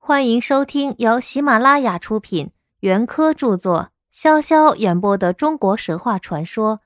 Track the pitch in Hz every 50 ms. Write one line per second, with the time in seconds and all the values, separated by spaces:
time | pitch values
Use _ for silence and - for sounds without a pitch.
0 | _ - 294 277 269 240 226 240 233 - 277 269 277 277 - 285 277 277 240 _
1 | 240 220 226 247 247 - - 269 294 285 240 220 240 269 285 285 269 226 180 175
2 | - - 214 214 - - - 165 143 - _ _ _ _ _ _ - 196 185 202
3 | 233 240 - - 311 320 311 - 285 240 202 180 - 190 175 - - - _ _
4 | _ _ _ - - 311 311 302 294 - 320 311 208 202 185 - 214 190 170 175
5 | 190 202 196 196 190 175 180 - 202 302 311 285 - 190 196 220 - - 160 175
6 | - 247 214 185 - - 196 175 165 170 - 226 214 214 220 214 _